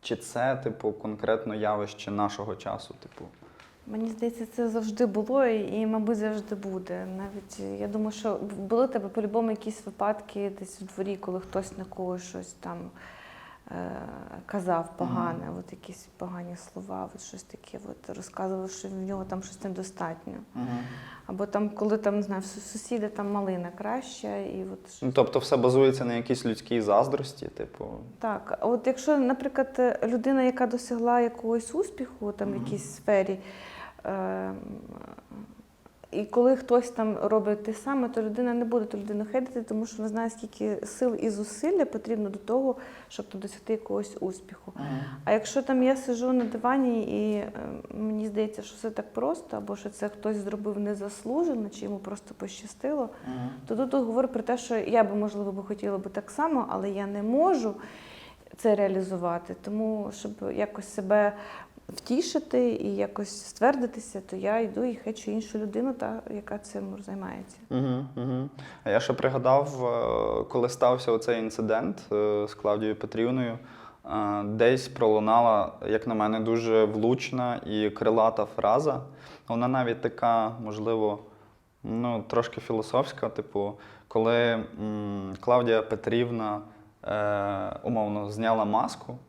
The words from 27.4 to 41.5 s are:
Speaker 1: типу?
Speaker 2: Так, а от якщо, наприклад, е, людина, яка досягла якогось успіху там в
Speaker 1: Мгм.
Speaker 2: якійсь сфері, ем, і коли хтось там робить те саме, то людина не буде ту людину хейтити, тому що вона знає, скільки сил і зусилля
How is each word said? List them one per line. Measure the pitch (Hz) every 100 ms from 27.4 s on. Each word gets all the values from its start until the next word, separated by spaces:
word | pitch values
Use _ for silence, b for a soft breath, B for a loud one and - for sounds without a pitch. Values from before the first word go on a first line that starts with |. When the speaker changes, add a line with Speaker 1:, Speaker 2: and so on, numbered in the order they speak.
| -
Speaker 1:
типу? | - - - 107 - - -
Speaker 2:
Так, | 226 202 - -
а | 208
от | 240 247
якщо, | 262 285 294
наприклад, | 254 262 277 269 269 262
е, | 247 - 226
людина, | 240 240 269
яка | 254 254 247
досягла | 247 - 240 233 240
якогось | 240 233 226 233 226 311
успіху | 415 - 254 - 208
там | 202 202
в | 196
Speaker 1:
Мгм. | -
Speaker 2:
якійсь | 202 - -
сфері, | - 202 190 190 B B B B B B
ем, | - 190 185 - - - - - - 50 50 50 - - - - - _ - _ -
і | - 208
коли | 240 240 262
хтось | 254 240 240
там | - 220 208
робить | 202 220 208 208
те | 214
саме, | 220 - 277 240
то | 247
людина | 220 214 247
не | 240 240
буде | 240 214
ту | 208
людину | 202 208 214
хейтити, | 254 254 254
тому | 226 214 220
що | 220
вона | 220
знає, | 214 226
скільки | 226 220 - 214 208 -
сил | - 254 226
і | 226
зусилля | 202 214